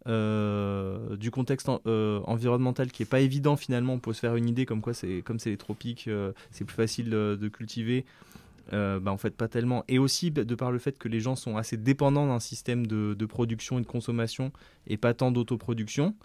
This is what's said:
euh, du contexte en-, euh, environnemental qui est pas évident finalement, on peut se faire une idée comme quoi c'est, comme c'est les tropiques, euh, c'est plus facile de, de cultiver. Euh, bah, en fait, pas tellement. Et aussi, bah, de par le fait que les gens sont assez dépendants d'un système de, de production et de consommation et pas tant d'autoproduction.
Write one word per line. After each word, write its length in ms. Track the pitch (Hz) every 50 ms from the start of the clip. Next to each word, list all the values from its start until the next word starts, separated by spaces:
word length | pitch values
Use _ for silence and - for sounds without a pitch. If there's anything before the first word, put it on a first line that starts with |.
| -
euh, 1080 | 120 113 110 107 107 107 107 104 104 101 104 101 101 98 98 95 95 98 107 113 110 104
du 140 | 101 110 117
contexte 380 | - 131 127 - 135 127 - -
en-, 120 | 127 - -
euh, 360 | 113 113 107 107 107 104 101 90
environnemental 640 | - 113 113 120 123 120 123 127 127 123 - 131 123
qui 120 | - - 113
est 60 | -
pas 100 | 139 135
évident 360 | 135 131 135 143 139 147 147
finalement, 380 | 143 - - 127 120 123 131 127
on 60 | 123
peut 140 | - 117 110
se 60 | -
faire 160 | - 117 117
une 120 | 117 117 120
idée 160 | 117 127 131
comme 160 | - 113 110
quoi 120 | 104 120 120
c'est, 280 | - - 92 92 90 -
comme 160 | - 117 113
c'est 100 | - 117
les 60 | 101
tropiques, 500 | 101 - - 104 - - 120 117 - -
euh, 240 | 113 107 101 101 95 - - - -
c'est 140 | - - -
plus 100 | - -
facile 340 | - 113 110 - - 117 113
de, 280 | 110 107 104 104 104 98
de 80 | 107 107
cultiver. 560 | - - 117 104 - 123 113 113 123 131 127 - - - - - - - - - - - - - -
Euh, 260 | 104 101 98 98 95
bah, 100 | 95 98
en 60 | 98
fait, 140 | 98 - 107 -
pas 140 | - 113 110
tellement. 340 | - 117 117 123 127 120 - -
Et 100 | 131 127
aussi, 300 | 135 135 - - 175 170
bah, 140 | 151 147 113
de 100 | 117 120
par 160 | 120 131 123
le 80 | 123 120
fait 180 | - 143 135
que 120 | - - 117
les 100 | 113 113
gens 160 | 110 131 131
sont 220 | - - 120 110
assez 180 | 107 110 - 120
dépendants 520 | 110 107 131 139 - 147 139 139 143 147
d'un 120 | 139 123 117
système 480 | - - 117 - - - 120 123 120
de, 280 | 107 110 107 107 104 104
de 80 | 101 110
production 540 | 107 - - 120 117 117 110 - - 127 123
et 20 |
de 60 | 117
consommation 640 | - - 120 - - 117 117 117 113 - - 131 135 - - - - - _ _
et 80 | - 107
pas 180 | 107 - 120 117
tant 160 | - 135 127
d'autoproduction. 840 | 123 120 117 - 127 110 - - 117 113 107 101 - 139 147 190 214 - -